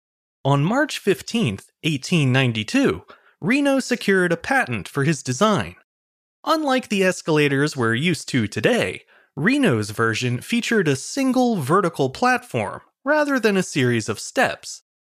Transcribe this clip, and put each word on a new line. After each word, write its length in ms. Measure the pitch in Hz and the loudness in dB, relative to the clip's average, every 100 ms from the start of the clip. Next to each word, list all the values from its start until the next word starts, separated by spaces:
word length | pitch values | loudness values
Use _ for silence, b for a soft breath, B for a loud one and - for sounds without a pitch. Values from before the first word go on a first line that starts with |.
| _ _ _ _ 135 | _ _ _ _ 0
On 180 | 139 | 2
March 360 | 156 254 302 - | 2 0 -2 -2
fifteenth, 720 | - 175 - 233 156 98 - _ | -2 -2 -2 -2 -2 -4 -12 _
eighteen 500 | 160 147 - 170 135 | -4 -4 -2 0 2
ninety-two, 720 | 127 127 113 107 269 240 98 - B B B | 2 0 -2 -2 0 0 -2 -10 B B B
Reno 380 | 160 269 285 269 | -2 0 2 0
secured 520 | - 247 - 190 180 | 0 -4 0 2 2
a 60 | 170 | -2
patent 500 | - 269 208 113 - | -2 -2 -2 -6 -6
for 180 | 139 139 | -2 -2
his 180 | 160 | -2
design. 520 | - 127 220 185 85 - _ _ _ _ _ _ - | -4 0 2 2 -2 -12 _ _ _ _ _ _ -2
Unlike 380 | 320 294 254 - | 0 2 -2 0
the 160 | 202 | 0
escalators 720 | 185 175 - 151 147 139 147 135 | 2 0 0 2 4 2 0 0
we're 180 | 113 | 0
used 360 | 117 175 156 - | 2 0 -2 -2
to 180 | 131 107 | -2 0
today, 560 | - 156 233 101 71 _ b b - | 0 0 2 -2 -6 _ b b -2
Reno's 540 | 170 285 233 113 104 | 0 2 2 2 -2
version 500 | 107 113 107 123 120 | -2 -2 0 -2 -4
featured 480 | - 233 - 226 160 | -2 -4 0 0 2
a 80 | 131 | -2
single 600 | - - 262 247 247 208 | -4 -2 0 2 2 0
vertical 520 | 127 180 170 - 135 | 2 2 2 -2 -4
platform 720 | - 247 247 - 120 104 - _ _ | 0 0 0 -2 -4 -4 -8 _ _
rather 340 | 262 302 294 269 | 0 0 2 2
than 200 | 214 196 | 2 2
a 60 | |
series 440 | 175 151 123 117 107 | 0 0 2 2 -2
of 120 | 101 | -8
steps. 640 | - - 156 73 - - _ _ _ | -6 -2 -2 -2 -14 -18 _ _ _